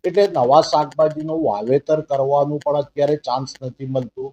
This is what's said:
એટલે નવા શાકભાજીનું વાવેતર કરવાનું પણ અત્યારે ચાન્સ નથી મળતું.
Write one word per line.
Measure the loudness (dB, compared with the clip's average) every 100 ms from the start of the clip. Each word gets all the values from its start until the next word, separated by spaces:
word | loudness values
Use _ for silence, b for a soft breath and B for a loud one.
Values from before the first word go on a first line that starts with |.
| 0
એટલે | 2 2
નવા | 2 4 4 4
શાકભાજીનું | 0 0 0 0 0 -6 -2 -2
વાવેતર | -2 0 0 2 -2 0
કરવાનું | -2 0 2 0 -2
પણ | -2 -2
અત્યારે | -4 -2 0 0 -2
ચાન્સ | -6 -6 -12
નથી | -14 -12 -6
મળતું. | -6 -6 -10 -14